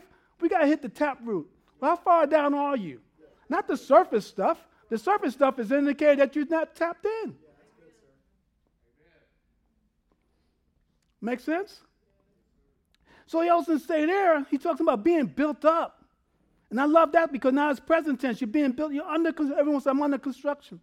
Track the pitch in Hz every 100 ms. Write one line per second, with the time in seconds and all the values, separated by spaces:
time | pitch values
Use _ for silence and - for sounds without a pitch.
0 | - _ _ _ 339 370 285 302 233 -
1 | 294 254 233 185 - _ _ _ 277 339
2 | 392 339 294 311 285 285 285 269 170 120
3 | _ _ _ _ - 339 403 294 - 302
4 | 370 226 - - 226 330 _ _ _ 226
5 | 359 403 - - 269 262 214 277 285 285
6 | 302 285 277 302 294 320 311 - 330 -
7 | 403 453 339 139 _ _ _ _ _ _
8 | _ 135 _ _ _ _ _ _ _ _
9 | 165 156 _ _ _ _ _ _ _ _
10 | _ _ _ _ _ _ _ _ _ _
11 | _ _ 214 247 - 339 403 - _ _
12 | _ _ _ _ _ _ _ _ _ _
13 | _ - _ 330 339 339 330 302 - 311
14 | 302 392 370 302 269 277 349 294 330 240
15 | 339 339 208 240 302 247 302 330 247 -
16 | _ _ _ _ _ _ _ 220 294 330
17 | 302 330 330 269 262 269 294 277 - 330
18 | 311 254 262 208 220 302 277 247 311 285
19 | 359 311 330 - 277 320 294 285 277 269
20 | 294 277 277 - 285 285 - 170